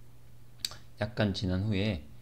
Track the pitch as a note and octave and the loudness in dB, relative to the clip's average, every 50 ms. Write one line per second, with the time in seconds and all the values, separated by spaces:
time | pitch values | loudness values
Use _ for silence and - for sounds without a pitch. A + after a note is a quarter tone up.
0 | - - - - - - - - - - - - - - - - - - - - | -14 -14 -14 -14 -14 -14 -14 -14 -14 -14 -10 -8 -6 -6 -6 -8 -12 -14 -4 -4
1 | G#2+ A2 - - G#2+ G2+ F#2 - G#2 F#2 F2+ F#2 G2+ A2 G#2 F#2+ G2+ A2 G2 D#2 | -4 -2 2 4 4 4 4 4 2 4 4 4 4 4 4 4 4 4 2 0
2 | - - - - | -2 -8 -12 -14